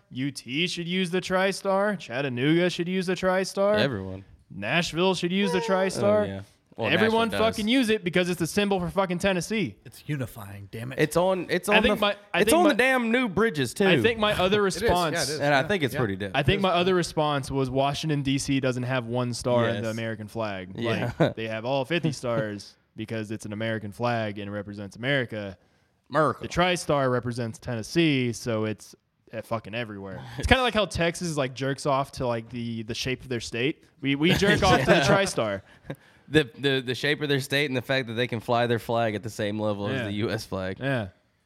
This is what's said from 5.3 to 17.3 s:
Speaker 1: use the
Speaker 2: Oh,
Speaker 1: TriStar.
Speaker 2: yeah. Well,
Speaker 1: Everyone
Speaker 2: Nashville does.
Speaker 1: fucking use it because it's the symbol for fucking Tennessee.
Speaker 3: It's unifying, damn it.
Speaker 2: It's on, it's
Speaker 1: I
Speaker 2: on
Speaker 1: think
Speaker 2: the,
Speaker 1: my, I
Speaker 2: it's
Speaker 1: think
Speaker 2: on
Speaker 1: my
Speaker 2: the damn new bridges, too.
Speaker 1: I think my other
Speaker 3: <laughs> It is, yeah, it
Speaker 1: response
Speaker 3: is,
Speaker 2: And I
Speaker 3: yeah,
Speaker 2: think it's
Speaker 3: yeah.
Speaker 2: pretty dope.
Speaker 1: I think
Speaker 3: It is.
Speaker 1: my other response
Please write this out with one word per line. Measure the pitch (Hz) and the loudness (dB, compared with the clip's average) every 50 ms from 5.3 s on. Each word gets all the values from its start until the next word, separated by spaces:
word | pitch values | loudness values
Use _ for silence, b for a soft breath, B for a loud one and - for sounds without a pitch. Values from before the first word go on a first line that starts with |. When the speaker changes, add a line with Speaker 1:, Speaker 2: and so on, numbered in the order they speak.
Speaker 1:
use | 180 196 202 196 | 0 2 2 2
the | 190 185 | 2 0
Speaker 2:
Oh, | |
Speaker 1:
TriStar. | - - 190 185 190 190 - - 196 202 208 - 208 | 0 2 0 2 0 0 0 0 2 4 4 4 2
Speaker 2:
yeah. | - - 98 196 - _ _ _ _ - | 0 -4 -8 -12 -14 _ _ _ _ -8
Well, | - 113 110 | -4 0 2
Speaker 1:
Everyone | 151 175 214 226 220 226 233 226 | 2 4 4 4 4 2 2 0
Speaker 2:
Nashville | 185 202 214 | 0 2 0
does. | 226 220 | 0 0
Speaker 1:
fucking | 226 208 214 | 0 0 2
use | 247 269 254 208 | 4 4 4 4
it | 220 214 175 | 2 0 0
because | 175 151 180 180 175 | 0 0 2 2 2
it's | 180 - | 0 -2
the | 175 | -2
symbol | 151 - 208 208 202 202 185 | 0 0 0 2 2 2 0
for | 175 165 | -2 -2
fucking | 147 190 196 175 180 170 | 0 0 0 0 0 0
Tennessee. | 196 196 190 175 165 - 214 226 180 113 98 - - | 0 2 2 0 -2 -2 -2 -2 -2 -2 -4 -10 -18
Speaker 3:
It's | 127 - - - | -20 -20 -16 -8
unifying, | - 151 139 123 - - 117 101 98 104 101 98 95 | -6 -6 -6 -6 -8 -8 -12 -14 -12 -14 -14 -14 -12
damn | - 113 117 127 | -12 -10 -10 -6
it. | 131 120 | 0 0
Speaker 2:
It's | 123 117 - | 0 2 2
on, | 165 180 190 190 185 156 - | 2 2 2 0 0 -2 -2
it's | 165 180 - 202 | -2 -2 0 2
Speaker 1:
I | 202 | 2
Speaker 2:
on | 196 | 4
Speaker 1:
think | 208 214 214 | 4 4 2
Speaker 2:
the, | - | 2
Speaker 1:
my, | 208 202 202 - - - | 2 0 0 -2 -8 -4
I | - 175 | 0 2
Speaker 2:
it's | - 220 | 4 4
Speaker 1:
think | 277 339 | 6 6
Speaker 2:
on | 349 | 6
Speaker 1:
my | 302 | 4
Speaker 2:
the | 269 | 4
damn | 196 247 262 262 254 233 226 | 4 2 2 2 2 2 2
new | 226 254 254 226 | 2 0 0 0
bridges, | 165 185 226 226 190 147 131 113 - | 0 2 0 2 2 0 -2 -2 0
too. | - 202 | 2 4
Speaker 1:
I | 190 180 135 | 4 4 4
think | 107 226 240 226 | 4 2 2 2
my | 214 208 | 0 0
other | 202 - 180 190 202 208 202 | 2 2 2 2 2 2 2
Speaker 3:
<laughs> | |
It | 190 - | 0 0
is, | 170 | 0
yeah, | 214 233 | 0 2
it | |
Speaker 1:
response | 175 180 175 156 156 170 143 127 | 2 2 2 0 0 -2 -2 -2
Speaker 3:
is, | 156 147 | -2 0
Speaker 2:
And | 143 143 143 | 2 4 4
I | 135 | 4
Speaker 3:
yeah, | 147 156 | 4 2
Speaker 2:
think | 208 185 | 0 0
it's | 147 117 123 | 0 0 0
Speaker 3:
yeah. | 143 | 0
Speaker 2:
pretty | 127 101 98 | -2 -2 -2
dope. | 92 101 98 92 | -4 -6 -2 0
Speaker 1:
I | 135 | 0
think | 147 139 190 | 2 4 2
Speaker 3:
It | 202 | 4
is. | |
Speaker 1:
my | 196 185 | 2 2
other | 170 175 180 185 185 | 2 2 2 4 2
response | 180 165 - - 160 151 151 | 2 0 0 0 0 0 0